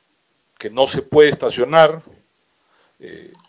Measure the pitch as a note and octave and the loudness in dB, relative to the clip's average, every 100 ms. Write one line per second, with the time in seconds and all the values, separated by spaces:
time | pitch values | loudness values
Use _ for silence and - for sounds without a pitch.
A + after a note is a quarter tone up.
0 | _ _ _ _ _ - G#2+ A#2 C3+ D3+ | _ _ _ _ _ -18 -8 -4 -4 -4
1 | - D3+ D3 - B2 A#2 B2 D#3+ D#3 D#3+ | 0 2 4 2 -6 -6 0 2 2 0
2 | - _ _ _ _ _ _ _ _ _ | -14 _ _ _ _ _ _ _ _ _
3 | - E2 - _ | -20 -20 -20 _